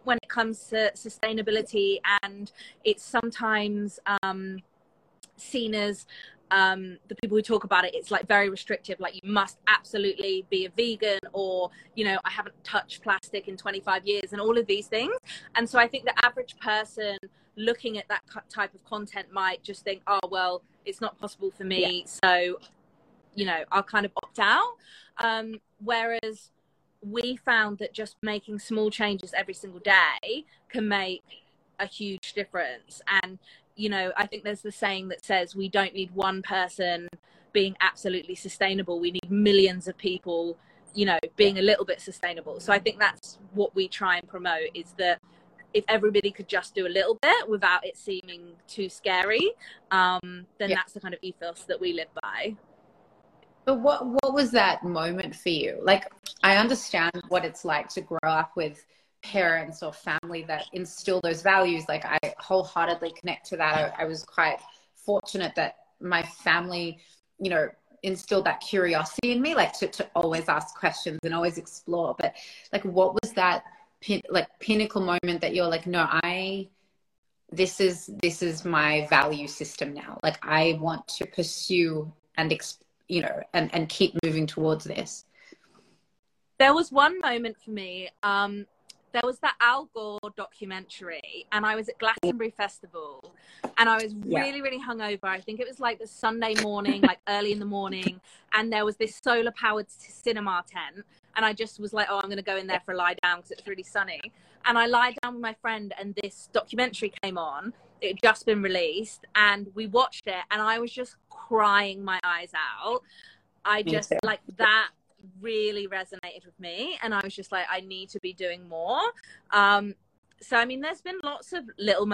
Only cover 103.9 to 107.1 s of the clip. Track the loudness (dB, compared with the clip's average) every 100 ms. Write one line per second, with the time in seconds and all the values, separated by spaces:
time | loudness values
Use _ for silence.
103.9 | -4 -4 -6 -12 -20 _ _ 2 4 4
104.9 | 4 4 0 -8 -8 -10 -6 -6 -4 -8
105.9 | -10 -10 -8 -10 -12 -4 -2 -2 -2 -2
106.9 | -2 -8